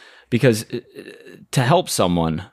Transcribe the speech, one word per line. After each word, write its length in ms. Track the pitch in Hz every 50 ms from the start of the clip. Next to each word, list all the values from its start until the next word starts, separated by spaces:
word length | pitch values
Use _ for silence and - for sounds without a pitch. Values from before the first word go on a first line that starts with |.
| - - - - _ _
because, 360 | 127 113 143 127 110 107 - - -
uh, 60 | 120 - - - - - - - - - - 90 - - _
to 100 | - 143
help 280 | 123 127 170 180 165 -
someone 560 | - - 101 90 87 85 82 80 78 78 - -